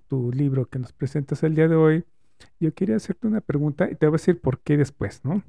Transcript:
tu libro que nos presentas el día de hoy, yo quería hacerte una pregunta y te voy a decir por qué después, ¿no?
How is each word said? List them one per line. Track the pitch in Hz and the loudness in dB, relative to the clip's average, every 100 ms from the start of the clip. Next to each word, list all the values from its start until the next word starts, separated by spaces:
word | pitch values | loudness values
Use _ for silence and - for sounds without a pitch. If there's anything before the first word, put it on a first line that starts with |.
| - | -6
tu | 131 123 | -4 -4
libro | 131 143 135 123 | -2 0 0 -4
que | 131 | -6
nos | 120 | -10
presentas | - 131 151 135 147 | -8 -6 -4 -4 -2
el | 156 156 | 0 2
día | 160 | 4
de | 160 | 4
hoy, | 156 160 - _ _ _ - - | 4 2 -2 _ _ _ -20 -4
yo | 160 | -4
quería | - 190 214 | -2 -2 -2
hacerte | - - 220 | -4 -4 -4
una | 220 | -2
pregunta | - 143 147 143 190 | -2 -2 0 0 -4
y | - | 0
te | 151 | 2
voy | 156 | 2
a | |
decir | - 170 | 0 0
por | - - | -2 -4
qué | - 147 | 0 0
después, | 139 - 101 - 127 | 0 -4 -8 -6 -6
¿no? | 196 | -4